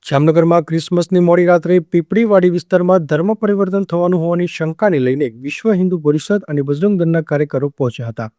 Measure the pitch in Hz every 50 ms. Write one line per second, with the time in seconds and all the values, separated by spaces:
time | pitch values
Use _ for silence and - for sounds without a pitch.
0 | _ - 147 139 147 160 156 170 165 170 170 170 156 - 160 165 156 - 180 175
1 | 170 - 190 180 175 170 170 180 175 175 175 170 151 170 180 185 165 _ - 170
2 | 160 _ 190 214 233 220 208 190 180 180 170 175 - _ - 180 180 180 185 190
3 | 160 139 151 151 170 202 220 214 226 202 202 196 202 185 185 196 196 - 170 170
4 | 175 180 185 175 160 170 175 175 175 170 - - 160 160 160 - 220 208 175 143
5 | 127 123 131 143 151 123 110 117 127 143 147 - - 220 214 180 185 185 185 170
6 | 147 151 147 156 - - 202 202 190 - 151 143 139 139 143 147 175 208 208 185
7 | 170 165 165 165 156 - 151 147 156 147 - 135 135 143 - _ 139 123 - -
8 | 123 117 110 - 113 110 _